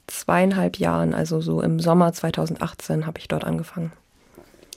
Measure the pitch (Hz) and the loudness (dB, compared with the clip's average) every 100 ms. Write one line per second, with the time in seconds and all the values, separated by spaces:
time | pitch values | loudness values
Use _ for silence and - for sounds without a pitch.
0 | - - - 175 190 190 175 180 175 165 | -12 -6 0 4 4 2 0 0 0 2
1 | - - 160 160 165 160 165 160 165 170 | 0 0 -2 -2 -2 0 0 2 4 6
2 | 170 165 165 160 160 156 165 - - 156 | 4 2 -2 -2 -4 -4 -6 -6 -4 -2
3 | 156 160 - 160 - 160 165 - 165 - | -2 -6 -6 -4 -2 -4 -6 -8 -8 -10
4 | _ _ _ - - _ - | _ _ _ -20 -20 _ -20